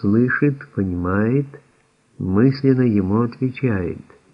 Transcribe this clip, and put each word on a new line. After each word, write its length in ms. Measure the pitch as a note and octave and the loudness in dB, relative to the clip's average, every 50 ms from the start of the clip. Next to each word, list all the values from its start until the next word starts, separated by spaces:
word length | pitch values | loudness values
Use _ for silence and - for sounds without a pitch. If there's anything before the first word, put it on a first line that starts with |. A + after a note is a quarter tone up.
слышит, 680 | - G2+ G#2 A#2 B2 B2+ - - D3 D3 C#3 C#3 - - | -2 0 2 2 2 0 0 0 0 0 0 -4 -10 -8
понимает, 760 | - G#2+ G2 F#2 F2+ F2 F2 F2+ F#2+ G2+ G#2+ A2+ C3 C#3+ C#3 C#3 - - _ _ _ _ _ _ _ _ _ _ _ - | -4 -4 -4 -2 -2 -4 -2 -2 0 0 0 0 0 -2 -2 -4 -12 -20 _ _ _ _ _ _ _ _ _ _ _ -8
мысленно 640 | - F#2 F#2+ G#2 B2 C3+ C3 C3+ - C3+ C3 B2+ | -4 0 2 4 4 4 2 2 2 2 2 4
ему 400 | B2+ A#2+ G#2 G2+ F#2 F#2 G2+ A2+ | 2 2 2 2 2 2 0 0
отвечает. 840 | A#2+ A#2 A#2 - C3 B2+ B2 - C3+ B2 G#2+ F#2+ F2 D#2+ - - - - - _ _ _ | 0 -2 -4 -4 -6 -6 -4 -4 -2 -2 -2 -2 -4 -6 -8 -10 -14 -20 -20 _ _ _